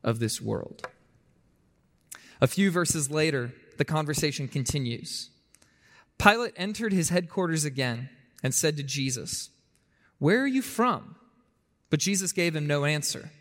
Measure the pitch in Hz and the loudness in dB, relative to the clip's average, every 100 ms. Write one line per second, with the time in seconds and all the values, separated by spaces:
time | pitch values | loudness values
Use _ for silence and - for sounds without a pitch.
0 | 113 113 113 - 110 107 50 - - _ | -2 0 0 -2 -4 -4 -6 -12 -14 _
1 | _ _ _ _ _ _ _ _ _ _ | _ _ _ _ _ _ _ _ _ _
2 | _ - - - 131 - 196 175 170 160 | _ -20 -20 0 2 4 2 4 0 0
3 | 139 151 156 143 120 - - - 143 156 | 0 2 2 0 -4 -10 -20 -4 0 0
4 | 151 143 151 139 135 143 123 147 127 117 | -2 -2 -2 -2 -4 -4 -2 -2 -2 -6
5 | - - - _ _ _ _ _ _ - | -8 -10 -12 _ _ _ _ _ _ -20
6 | _ _ 208 226 240 - 185 214 226 190 | _ _ 6 6 0 -4 -6 -4 0 0
7 | 165 175 170 - 180 160 151 131 127 117 | 2 0 0 -2 0 0 -2 -2 -2 -2
8 | 131 - _ - 131 - 160 147 139 139 | -8 -14 _ -6 -2 2 0 0 -4 -2
9 | 135 127 80 - - _ _ _ _ _ | -2 -4 -6 -8 -10 _ _ _ _ _
10 | _ _ 143 220 269 262 - - 247 156 | _ _ 2 4 4 0 -2 0 2 0
11 | - - _ _ _ _ _ _ _ 156 | -6 -20 _ _ _ _ _ _ _ 0
12 | 190 196 185 - 170 156 147 143 143 151 | 2 0 -2 0 0 0 0 2 2 0
13 | 147 - - - | -2 -6 -12 -20